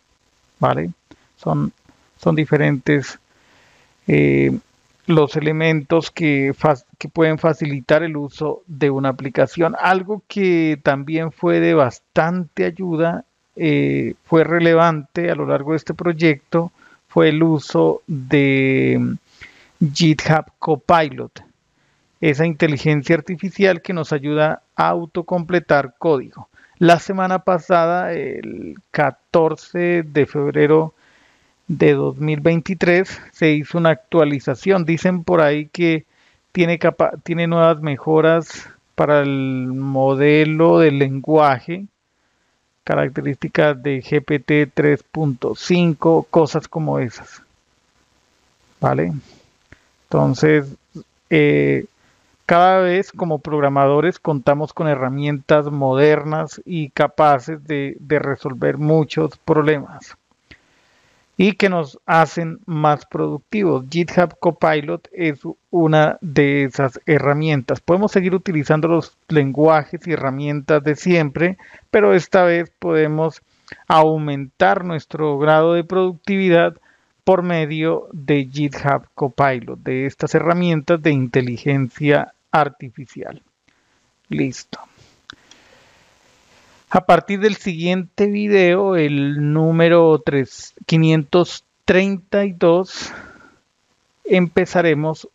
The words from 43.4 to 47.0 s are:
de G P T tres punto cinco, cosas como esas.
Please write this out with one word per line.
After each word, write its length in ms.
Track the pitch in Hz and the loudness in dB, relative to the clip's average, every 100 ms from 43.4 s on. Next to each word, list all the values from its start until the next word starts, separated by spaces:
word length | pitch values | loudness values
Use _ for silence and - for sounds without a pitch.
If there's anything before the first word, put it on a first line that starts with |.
| 156 - 151 135 | -4 0 0 0
de 220 | 139 135 | -4 -6
G 200 | - 147 | -4 -4
P 140 | 135 147 | -2 -4
T 300 | - 151 147 | 0 0 0
tres 340 | - 147 143 | 0 0 0
punto 540 | _ 156 151 123 131 110 | _ -4 -4 -4 -6 -6
cinco, 720 | - 180 170 147 165 160 - | -2 2 2 0 2 0 2
cosas 380 | 170 147 - - | 0 2 -2 -6
como 320 | 165 151 | -6 -4
esas. 420 | 143 | -4